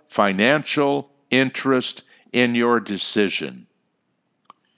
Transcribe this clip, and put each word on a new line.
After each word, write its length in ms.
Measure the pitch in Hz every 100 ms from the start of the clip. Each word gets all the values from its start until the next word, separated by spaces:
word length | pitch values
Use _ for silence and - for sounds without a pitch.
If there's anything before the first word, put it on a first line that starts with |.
| _
financial 1040 | - 101 95 117 147 - 147 143 143 - _ -
interest 760 | 127 131 - 135 131 120 - _ _ _
in 220 | 117 123
your 240 | 120 117 117
decision. 880 | 104 95 - 110 98 - 71 64 - _ _ _ _ _ _ _ _ - _